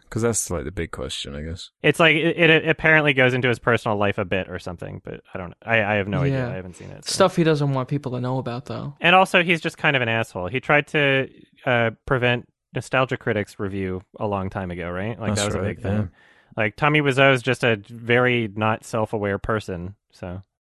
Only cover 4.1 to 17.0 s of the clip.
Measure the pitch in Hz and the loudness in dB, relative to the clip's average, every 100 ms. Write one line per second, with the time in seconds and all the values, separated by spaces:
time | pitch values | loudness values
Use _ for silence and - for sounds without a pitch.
4.1 | 101 92 95 92 90 90 85 98 98 - | 0 -2 -2 -4 -8 -10 -10 -12 -12 -12
5.1 | - _ 98 87 - 107 113 101 107 98 | -16 _ -12 -12 -12 -2 0 2 0 0
6.1 | 101 139 135 123 92 92 85 95 98 - | -2 0 -2 -4 -8 -12 -16 -18 -14 -8
7.1 | - 190 175 160 151 143 135 127 143 139 | 2 2 4 2 2 2 0 -2 -4 -4
8.1 | 123 123 131 123 120 - 117 131 139 170 | -6 -4 -4 -4 -8 -10 -10 -10 -2 4
9.1 | 185 190 185 170 165 170 - 160 139 120 | 6 6 4 4 0 -2 0 2 2 2
10.1 | 113 113 - 90 127 - 147 147 156 143 | 0 -2 -4 -4 -6 2 2 4 0 2
11.1 | 135 131 - - _ - 120 113 110 - | 2 0 -8 -20 _ 0 2 2 -2 -2
12.1 | 135 123 120 - _ _ 135 - 131 131 | 0 2 0 -4 _ _ -12 -2 0 0
13.1 | 127 - 107 98 - 101 98 95 92 - | -2 -2 -2 -2 -6 -6 -4 -4 -6 -10
14.1 | - 110 101 95 101 92 87 85 87 104 | -6 -4 -2 -4 -6 -8 -8 -6 -6 -6
15.1 | 117 101 104 104 104 92 87 98 104 98 | -6 -4 -2 -2 -2 -4 -6 -4 -4 -4
16.1 | - _ _ _ - 110 - 151 151 | -8 _ _ _ -4 -4 0 2 2